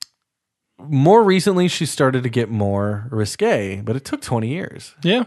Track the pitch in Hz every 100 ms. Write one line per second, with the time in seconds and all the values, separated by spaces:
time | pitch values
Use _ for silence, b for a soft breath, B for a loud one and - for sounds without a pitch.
0 | - _ _ _ _ _ _ - 147 139
1 | 151 220 208 185 202 180 180 - 147 -
2 | 135 131 123 117 110 110 101 101 104 104
3 | 117 110 107 - 220 151 98 98 110 127
4 | - 285 - 120 110 165 - - - -
5 | 170 233